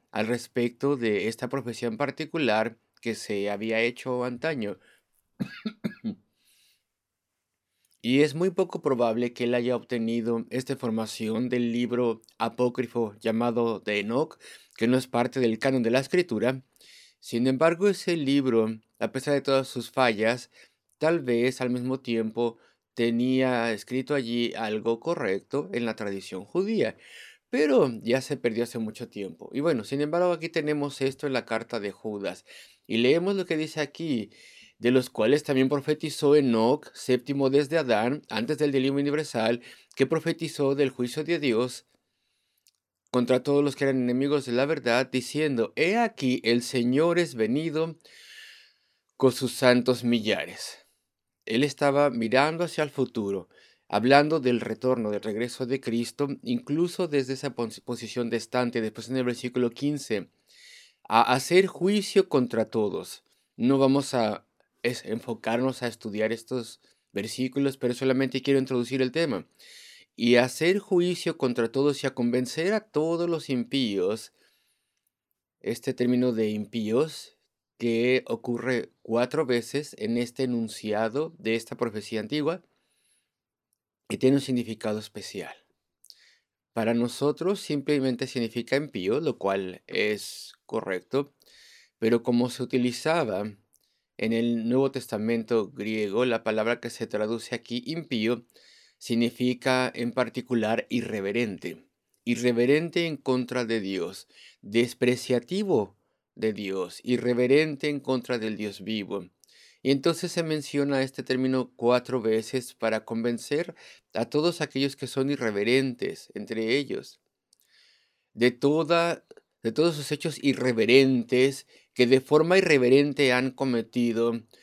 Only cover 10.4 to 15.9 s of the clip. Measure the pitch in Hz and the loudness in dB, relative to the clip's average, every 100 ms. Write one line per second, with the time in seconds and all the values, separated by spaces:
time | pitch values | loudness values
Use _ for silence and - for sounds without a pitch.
10.4 | 113 127 127 135 123 110 110 - 110 110 | -2 -6 -6 -6 -4 -2 -4 -6 -4 -2
11.4 | 123 123 120 117 120 120 120 110 _ - | -2 0 0 0 0 0 0 -2 _ -6
12.4 | 113 113 123 123 120 120 110 101 113 113 | -4 0 0 0 -4 -2 -4 -4 -2 0
13.4 | 120 117 117 107 - 104 101 120 160 - | 0 0 0 -2 -2 -2 0 -2 -2 -6
14.4 | - - _ - 113 127 127 123 123 131 | -20 -20 _ -2 2 2 2 0 0 2
15.4 | 120 110 139 131 113 | 0 2 0 0 2